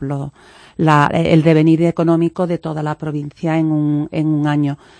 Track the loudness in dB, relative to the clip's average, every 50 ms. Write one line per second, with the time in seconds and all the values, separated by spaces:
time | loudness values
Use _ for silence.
0 | -6 -8 -6 -8 -8 -10 -14 _ -20 -20 -20 -20 -20 -14 _ -2 2 4 4 4
1 | 4 2 0 0 0 2 2 4 4 4 4 4 4 4 4 2 2 0 0 0
2 | 0 0 0 0 0 -2 -2 -4 -4 -4 -4 -6 -6 -8 -8 -6 -6 -6 -6 -6
3 | -8 -8 -8 -8 -8 -10 -10 -6 -4 -2 0 0 0 0 0 0 0 0 0 -2
4 | -4 -4 -4 -4 -2 0 0 0 0 0 0 0 -2 -2 -4 -8 _ _ -20